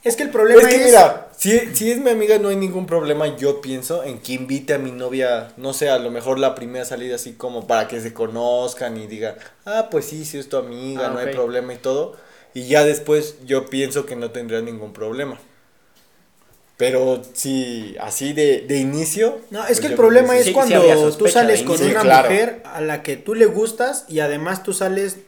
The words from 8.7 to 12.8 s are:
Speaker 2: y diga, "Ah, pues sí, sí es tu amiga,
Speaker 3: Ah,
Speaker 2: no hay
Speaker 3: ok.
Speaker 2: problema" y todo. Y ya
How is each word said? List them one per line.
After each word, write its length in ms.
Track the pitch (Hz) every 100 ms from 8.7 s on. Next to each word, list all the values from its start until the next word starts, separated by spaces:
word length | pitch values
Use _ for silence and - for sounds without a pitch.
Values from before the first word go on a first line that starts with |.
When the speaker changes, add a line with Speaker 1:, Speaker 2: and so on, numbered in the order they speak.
| - 123 113
Speaker 2:
y 80 | 107
diga, 300 | 107 110 - - _
"Ah, 260 | - 220 220
pues 140 | 156 -
sí, 200 | 156 151
sí 140 | 143
es 100 | 135
tu 80 | 135
amiga, 480 | 120 120 131 135 127
Speaker 3:
Ah, 40 |
Speaker 2:
no 80 | 127
hay 80 | 127
Speaker 3:
ok. 60 |
Speaker 2:
problema" 420 | 131 120 123 123 120
y 20 |
todo. 400 | 131 139 170 - - _ _ 131
Y 80 | 123
ya 160 | 147